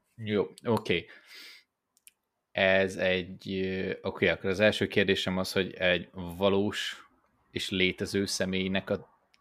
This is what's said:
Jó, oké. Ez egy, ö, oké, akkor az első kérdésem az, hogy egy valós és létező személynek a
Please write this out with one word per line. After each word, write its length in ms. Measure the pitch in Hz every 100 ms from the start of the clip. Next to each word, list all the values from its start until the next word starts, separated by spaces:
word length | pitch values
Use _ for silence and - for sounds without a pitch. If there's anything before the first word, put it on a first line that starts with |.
| _ -
Jó, 320 | 107 104 - - 123
oké. 400 | 107 - 85 - - - - - - _ _ _ _ _ _ _ _ _
Ez 440 | - 95 95 95 95
egy, 520 | 92 92 90 92 104
ö, 400 | 95 95 95 92 -
oké, 260 | 95 - 95
akkor 220 | 82 98
az 100 | 92
első 280 | 107 104 98
kérdésem 500 | - 95 95 - 92
az, 140 | 92
hogy 220 | 98 90
egy 360 | - 90 90 -
valós 920 | 92 87 85 98 98 104 - - - - _ _ _ _
és 180 | - -
létező 560 | 95 92 90 98 101 98
személynek 640 | - 95 92 95 95 -
a 300 | 101 - _ _ _